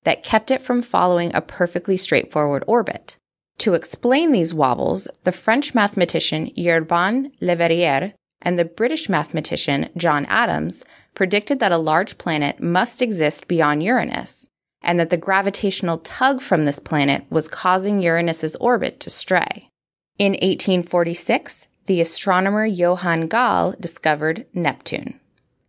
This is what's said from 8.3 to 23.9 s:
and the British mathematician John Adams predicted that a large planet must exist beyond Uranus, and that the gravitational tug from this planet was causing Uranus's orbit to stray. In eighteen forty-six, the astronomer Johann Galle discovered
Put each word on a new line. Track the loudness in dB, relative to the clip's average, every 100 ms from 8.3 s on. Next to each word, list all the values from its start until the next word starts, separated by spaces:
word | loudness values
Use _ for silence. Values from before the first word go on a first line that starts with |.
| _
and | -2 0
the | -2
British | -2 -2 -2 -2
mathematician | -2 -2 -6 -4 -4 -2 -2 -4 -2
John | 0 0 0
Adams | 0 0 -2 -4 -6 -10 -20 _
predicted | -4 0 0 0 0
that | 2
a | 2
large | 2 2 0 -6
planet | -4 0 -2 -2
must | 0 0 0 -2
exist | -2 0 0 -2 -2
beyond | 2 2 2
Uranus, | 2 0 0 -4 -6 -10 -12 _ _ _
and | -2 0
that | 2
the | 0
gravitational | 2 2 2 -2 -4 -2 -4 -4
tug | -6 0 0 0
from | 0 2
this | 2 -2
planet | -2 0 2 0 -2
was | -2 -2
causing | -2 0 0 2 0
Uranus's | 2 2 0 -2 -4 -2
orbit | 0 0 -2 -6
to | -6
stray. | -6 0 0 0 -6 -14 _ _ _ _ 0
In | 0 2
eighteen | 0 0 0 0
forty-six, | 2 0 0 -2 0 -2 -2 -10 -10 _
the | -2 0
astronomer | 2 0 2 2 2 0
Johann | 0 2 2 2 0 0 0
Galle | 0 2 2 0 -2
discovered | -8